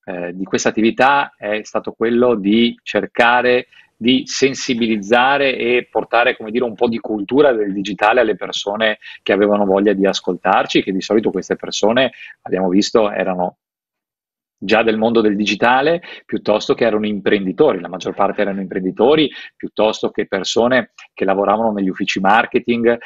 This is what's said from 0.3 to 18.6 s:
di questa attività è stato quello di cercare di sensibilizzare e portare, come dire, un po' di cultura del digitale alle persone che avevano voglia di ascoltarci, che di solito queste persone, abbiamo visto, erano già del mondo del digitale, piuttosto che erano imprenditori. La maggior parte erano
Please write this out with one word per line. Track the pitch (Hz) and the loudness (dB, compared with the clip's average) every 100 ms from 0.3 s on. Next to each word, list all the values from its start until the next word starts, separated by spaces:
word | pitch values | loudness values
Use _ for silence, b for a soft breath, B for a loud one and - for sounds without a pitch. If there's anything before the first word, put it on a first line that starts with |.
di | 92 | -8
questa | 95 123 123 | -6 -2 -2
attività | 110 110 110 131 143 - - | 0 0 2 2 2 -2 -6
è | 104 107 | -6 -6
stato | 107 110 101 | -6 -8 -8
quello | - 113 120 123 | -4 0 2 2
di | 113 98 113 117 - | 2 2 2 2 -2
cercare | - 104 101 - 120 123 123 123 - b b - | -4 -4 -2 2 2 4 2 0 -2 b b -4
di | 113 131 - | 0 0 0
sensibilizzare | - 135 123 - 117 113 110 98 120 131 143 139 123 | 0 0 0 -4 -2 -2 -2 0 2 2 2 0 -2
e | 117 123 - | 0 0 -2
portare, | 110 - 117 123 120 | -4 0 0 2 -2
come | 110 | -4
dire, | 117 | -4
un | 120 | -2
po' | - 117 | -2 -2
di | 113 | -2
cultura | - 107 98 131 151 | -4 -6 0 4 4
del | 113 101 | 4 -2
digitale | 98 98 95 104 123 | -4 -6 0 2 4
alle | 110 95 | 2 -2
persone | 95 - 101 107 110 107 B B | -6 -8 -6 -2 -2 -2 B B
che | - | 0
avevano | 98 104 104 | 2 4 2
voglia | 101 95 104 | 2 2 2
di | 98 95 | 2 0
ascoltarci, | 92 - 90 92 110 - 151 | 0 -4 -2 2 2 2 -2
che | 107 | -2
di | 95 | -4
solito | - 107 107 | 0 0 0
queste | 95 - 92 | -2 -4 -6
persone, | 85 - 101 120 131 B B B | -6 -2 0 2 0 B B B
abbiamo | - 92 92 | -6 -4 0
visto, | 95 98 117 104 | 2 2 2 0
erano | - 92 90 90 - _ _ _ _ _ _ _ _ _ - | 0 -4 -2 -4 -8 _ _ _ _ _ _ _ _ _ -12
già | 98 107 | -2 0
del | 113 110 | 2 0
mondo | 113 117 | 2 2
del | 107 | 2
digitale, | 101 104 101 117 131 147 170 B B B | 0 -2 0 2 2 2 -2 B B B
piuttosto | 110 - 104 - | -6 -2 -2 0
che | 135 | 0
erano | 117 107 107 | 0 0 -2
imprenditori. | 101 104 104 95 90 151 95 | -4 0 0 0 2 2 0
La | 85 | -6
maggior | 90 - | -8 -6
parte | - 101 98 | -2 -2 -2
erano | 101 98 | -4 -4